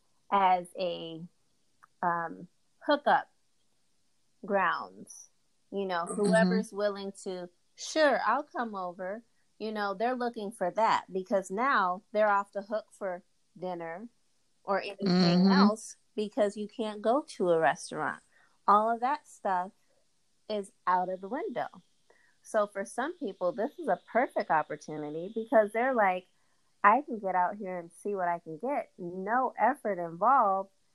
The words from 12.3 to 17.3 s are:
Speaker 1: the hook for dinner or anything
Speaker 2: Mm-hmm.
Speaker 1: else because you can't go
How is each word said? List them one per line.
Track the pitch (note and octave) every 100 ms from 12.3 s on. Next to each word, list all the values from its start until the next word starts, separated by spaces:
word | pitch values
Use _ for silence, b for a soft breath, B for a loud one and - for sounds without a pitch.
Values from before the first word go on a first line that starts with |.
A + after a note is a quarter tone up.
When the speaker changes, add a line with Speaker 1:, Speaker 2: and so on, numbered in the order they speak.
| G3+ G3+
Speaker 1:
the | G3+
hook | G3+ A3 - -
for | G3 F3+ - _ _ -
dinner | F#3 F3 E3 E3+ A#3+ _ _ _ _ _
or | - F#3+
anything | G3 G3 G3+
Speaker 2:
Mm-hmm. | F3+ F3 F3 F#3+
Speaker 1:
else | F#3+ G#3 A3 - - _
because | - G#3 A#3+ G#3 G#3+
you | G#3
can't | - G#3+ G#3
go | A3 C4+ D4+